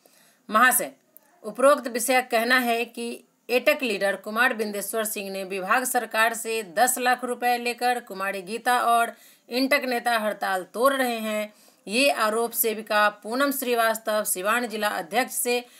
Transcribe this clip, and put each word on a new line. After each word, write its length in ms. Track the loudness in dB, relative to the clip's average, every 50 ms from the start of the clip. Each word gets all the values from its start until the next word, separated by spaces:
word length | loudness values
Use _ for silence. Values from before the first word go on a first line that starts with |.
| _ _ _ _ _ _ _ _ _ 0
महाशय, 420 | 4 4 6 6 4 2 -2 -4 -8 _ _ _ _ _ _ _ _ _ -14
उपरोक्त 440 | -10 0 4 6 6 6 4 2
विषय 340 | -4 -6 -4 0 2 2 2
कहना 380 | 2 2 0 0 2 2 2 2
है 260 | 2 2 0 -2 -4
कि 380 | -6 -8 -10 -10 -10 -10 -12 -16 _ _ _ _ -2
एटक 340 | -2 2 2 2 2 2 0
लीडर 320 | -2 -2 0 0 0 0
कुमार 380 | -2 -6 -4 0 2 2 2 0
बिंदेश्वर 500 | -2 -4 -4 -4 -6 -6 -4 -4 -4 -4
सिंह 280 | -4 -6 -6 -8 -8
ने 120 | -8 -8 -8
विभाग 400 | -6 -6 -6 -2 0 0 0 0
सरकार 500 | 0 -2 -2 -2 -2 0 0 0 0 0
से 300 | -4 -6 -6 -6 -6 -6
दस 340 | -4 0 2 2 2 2
लाख 260 | 0 0 0 0 0 -2
रुपए 340 | -6 -4 -2 0 0 0
लेकर 420 | 0 -2 -4 -4 0 0 0 0 -2
कुमारी 420 | -4 -8 -8 -6 -4 -4 -4 -6
गीता 380 | -8 -8 -8 -2 0 2 2 2
और 340 | 4 4 4 4 2 0 -4 -10 -20 -20 -20 _ _ -6
इंटक 320 | -2 -2 2 2 2 0 2
नेता 320 | 0 -2 -2 0 0 0
हड़ताल 460 | 2 0 -2 -2 -2 -2 -2 -2 -2 -4
तोड़ 300 | -6 -2 2 2 4 4
रहे 260 | 2 0 -2 -2 -4
हैं। 340 | -4 -4 -4 -4 -6 -8 -10 _ _ _ _ _ _
ये 220 | -2 0 2 2 2
आरोप 420 | 2 2 0 0 2 0 -2 -2
सेविका 580 | -2 -2 -2 -2 -2 -4 -4 0 2 4 4 2
पूनम 420 | 2 -2 -8 -6 -2 0 0 0
श्रीवास्तव 720 | 0 -2 -2 0 2 2 2 2 0 -2 -2 -2 0 0 0
सिवान 440 | -2 -4 -2 0 0 0 0 -2
जिला 200 | -4 -4 -2 -2
अध्यक्ष 460 | -2 -2 -4 -6 -2 -2 -2 0 0 -4
से 320 | -4 -2 0 -2 -2 -4 -8 -16